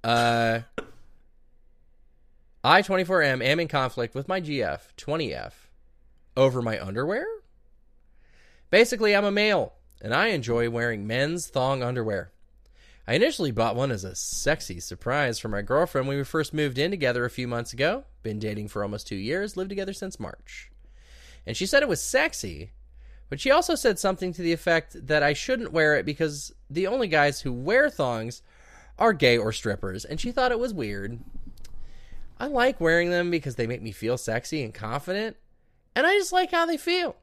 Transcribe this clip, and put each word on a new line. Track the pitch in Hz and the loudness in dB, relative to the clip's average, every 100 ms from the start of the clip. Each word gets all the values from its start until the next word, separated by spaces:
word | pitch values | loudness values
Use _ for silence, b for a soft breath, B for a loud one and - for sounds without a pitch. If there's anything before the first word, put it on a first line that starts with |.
Uh, | 113 117 117 117 113 113 117 - | 2 4 4 4 2 0 -4 -12
<laughs> | - - - - - _ - - - _ _ _ - _ - _ _ - | -12 -20 -20 -20 -20 _ -20 -20 -20 _ _ _ -20 _ -20 _ _ -2
I, | 127 175 | 6 6
twenty-four | 185 190 175 185 | 6 0 2 4
M, | 143 127 | 4 2
am | 127 156 | 2 2
in | 165 | 2
conflict | 147 131 - 117 | 0 0 -2 -4
with | 131 139 | -6 -4
my | 190 | -4
G | 156 143 | -2 -2
F, | 95 71 - - | -2 -4 -10 -14
twenty | - 156 127 | -6 -4 -4
F, | 64 50 - - - - _ - - - | -6 -10 -16 -20 -20 -20 _ -20 -20 -8
over | - 135 127 | 2 4 4
my | 117 110 | -2 -4
underwear. | 95 104 147 220 403 440 _ _ - - _ _ _ b b b b b b | -4 -4 -2 -2 -4 -10 _ _ -20 -20 _ _ _ b b b b b b
Basically, | 196 233 233 214 | 6 6 4 2
I'm | 202 | 4
a | 202 | 4
male, | 202 214 185 110 - - - | 2 2 2 0 -8 -20 -14
and | 107 | -2
I | 131 220 | 2 2
enjoy | 170 113 117 117 | 0 0 0 0
wearing | 117 120 110 104 | 0 -2 -2 -2
men's | 120 143 175 - | 0 0 -2 -4
thong | 135 131 135 | 0 0 0
underwear. | 123 127 110 98 - _ - - - b b b - | -2 -2 -2 -4 -6 _ -20 -20 -20 b b b -2
I | |
initially | 127 269 - 151 | 2 2 2 -4
bought | 110 113 | 0 0
one | 110 117 | 0 -2
as | 110 | -4
a | 92 | -6
sexy | - - - 143 156 - 87 | -10 -8 -2 -2 -2 -4 -12
surprise | - 87 117 143 135 110 | -12 -8 -2 0 0 -2
for | 110 | -4
my | 104 | -4
girlfriend | 101 139 175 143 135 | 0 2 2 0 -2
when | 139 | -4
we | |
first | 135 160 147 | -2 -2 -2
moved | 151 147 127 | -2 -2 0
in | 165 | -2
together | 196 131 123 | 0 0 0
a | 120 | -2
few | - 123 | -4 -4
months | 120 117 | -4 -6
ago. | 123 147 247 - - | -2 0 0 -8 -10
Been | 113 107 | -6 -4
dating | 107 104 104 | -4 -6 -6
for | 104 | -6
almost | 101 104 - | -4 -6 -8
two | |
years, | 101 104 175 208 180 | -6 -4 -4 -4 -6
lived | 190 | -6
together | 196 190 | -6 -6
since | 196 190 - | -8 -12 -10
March. | 90 - - - - - b b b b b b - | -12 -12 -18 -18 -18 -20 b b b b b b -8
And | 117 | -4
she | |
said | 190 277 | 2 4
it | 285 | 4
was | 160 | 0
sexy, | - 262 311 - 196 73 85 - - b b b b | 0 0 0 -2 -10 -10 -14 -16 -20 b b b b
but | 139 | -4
she | 262 | 4
also | 302 - | 4 4
said | 311 247 190 | 2 2 2
something | 196 190 185 | 0 -2 -6
to | 175 | -2
the | 170 | -2
effect | 165 180 165 - - 131 | 0 2 2 0 -16 0
that | 151 | 4
I | 147 | 4
shouldn't | 147 - 254 226 | 2 -2 -2 0
wear | 160 156 147 | 4 4 4
it | |
because | 151 143 160 147 - - - | 2 -2 -2 -2 -14 -18 -8
the | 151 190 | -4 -2
only | 254 214 | 0 2
guys | 156 147 143 | 4 4 2
who | 139 | -6
wear | 123 139 240 294 | -4 2 4 4
thongs | - 131 113 113 - b b b b b - | 2 -2 0 -6 -10 b b b b b 2
are | 226 | 2
gay | 165 131 117 | 6 6 6
or | 110 | 2
strippers, | 110 113 101 98 95 | -2 -2 -2 -4 -8
and | - 156 | -6 -4
she | 240 | -2
thought | 247 254 | 2 2
it | 233 | 2
was | 247 | -2
weird. | 190 107 101 101 117 - - - - - - b b b b b - | -2 -4 -4 -6 -8 -10 -10 -10 -12 -10 -8 b b b b b -8
I | 262 | -2
like | 269 254 - | 2 2 4
wearing | 165 170 175 | 4 4 4
them | 175 175 | 0 2
because | 170 135 | 0 -2
they | 123 117 | -4 -2
make | 123 | -4
me | 110 | -8
feel | 98 110 123 | -6 -2 -2
sexy | - 113 - 156 | -2 -4 -4 -6
and | 117 | -6
confident, | - 110 135 180 196 220 - _ _ _ _ _ | -8 -6 -6 -4 -4 -4 -10 _ _ _ _ _
and | - 311 | 2 4
I | 403 | 4
just | 349 | 4
like | 359 359 | 2 4
how | 339 | 2
they | 330 320 | 2 0
feel. | - 359 339 - | 0 0 -2 -6